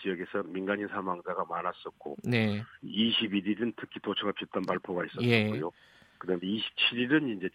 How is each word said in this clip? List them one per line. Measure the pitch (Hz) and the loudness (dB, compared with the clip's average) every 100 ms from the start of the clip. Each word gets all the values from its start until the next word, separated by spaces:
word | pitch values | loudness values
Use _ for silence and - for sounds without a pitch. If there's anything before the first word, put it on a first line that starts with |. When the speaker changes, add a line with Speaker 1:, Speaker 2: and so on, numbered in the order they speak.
Speaker 1:
지역에서 | 98 87 90 101 | -2 -2 -2 -4
민간인 | - 92 95 101 101 | -2 -2 0 0 -2
사망자가 | 104 92 87 92 90 85 | -2 -2 -2 -2 -4 -2
많았었고, | 85 87 - 82 - 76 71 120 | -2 -4 -4 -12 -12 -10 -6 0
Speaker 2:
네. | 120 107 104 120 - | 2 4 0 -6 -12
Speaker 1:
이십일 | - 101 113 110 107 101 92 | -6 0 2 2 2 0 0
일은 | 107 117 - | 0 -2 -2
특히 | - - | -10 -6
도처가 | 107 98 101 | -4 0 -2
빗던 | - 98 101 | -2 -4 -2
발포가 | 87 90 - 87 - | 0 -2 -2 -4 -4
있었고요. | - 120 | 0 4
Speaker 2:
예. | 113 107 110 82 - - - - _ | 6 4 0 -4 -8 -20 -20 -20 _
Speaker 1:
그다음에 | 90 90 | -2 0
이십칠 | 95 110 - - - 120 | 0 -2 -2 2 2 2
일은 | 123 156 139 98 | 4 4 2 -2
이제 | 90 | -4